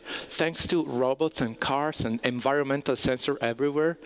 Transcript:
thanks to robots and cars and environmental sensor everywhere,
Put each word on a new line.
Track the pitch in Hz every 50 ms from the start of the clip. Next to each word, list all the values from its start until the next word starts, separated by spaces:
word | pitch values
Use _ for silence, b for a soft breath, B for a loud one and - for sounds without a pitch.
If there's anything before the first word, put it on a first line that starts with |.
| -
thanks | - - - - - - - 160 165 165 - - -
to | 180 170 151
robots | 143 123 123 127 127 135 - 160 156 - -
and | 127 113 113 -
cars | - - 135 139 147 156 151 - -
and | 113 113 117 -
environmental | 123 123 123 120 131 139 147 143 135 139 143 - - 127
sensor | - - 135 127 127 - - 139 -
everywhere, | - 117 117 117 143 143 143 151 156 165 165 - B